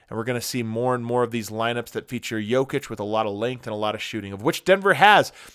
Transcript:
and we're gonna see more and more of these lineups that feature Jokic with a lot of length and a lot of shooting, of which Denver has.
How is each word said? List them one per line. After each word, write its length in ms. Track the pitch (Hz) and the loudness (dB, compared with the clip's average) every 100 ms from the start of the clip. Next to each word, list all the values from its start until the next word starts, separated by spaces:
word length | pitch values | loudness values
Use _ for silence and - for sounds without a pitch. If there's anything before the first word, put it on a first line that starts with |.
| - | -10
and 100 | 110 | -6
we're 60 | |
gonna 160 | 113 123 | -4 -4
see 220 | - 131 | -4 -4
more 320 | 113 113 123 | -4 -2 0
and 100 | 123 | 0
more 200 | 117 123 | 0 0
of 80 | 120 | 0
these 180 | 117 101 | -2 -4
lineups 400 | 110 113 120 117 | -4 -2 -2 -6
that 160 | - - | -8 -6
feature 320 | 123 - 110 | -8 -6 -6
Jokic 520 | 104 123 135 143 - | 0 0 0 -2 -6
with 80 | 110 | -8
a 40 | |
lot 220 | 104 107 110 | -4 -2 -2
of 80 | |
length 320 | 101 117 127 120 | -2 -4 -6 -8
and 80 | |
a 40 | 107 | -4
lot 180 | 107 107 | -2 -4
of 80 | |
shooting, 300 | - 110 98 | -6 -8 -8
of 100 | 98 | -4
which 200 | 120 - | -2 0
Denver 300 | - 196 196 | 2 4 4
has. 400 | 147 196 196 135 - - | 6 8 8 6 -2 -20